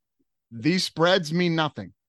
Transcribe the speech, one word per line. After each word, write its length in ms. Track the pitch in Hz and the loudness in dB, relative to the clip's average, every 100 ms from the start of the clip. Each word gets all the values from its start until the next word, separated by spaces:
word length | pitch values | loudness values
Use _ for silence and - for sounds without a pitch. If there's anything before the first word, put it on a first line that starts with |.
| _ _ _ _ _ | _ _ _ _ _
these 360 | 117 131 180 - | -4 0 0 -2
spreads 480 | - 170 196 151 | 0 2 2 0
mean 220 | 170 180 165 | -2 0 0
nothing, 360 | 156 - 92 - | -2 -6 -14 -18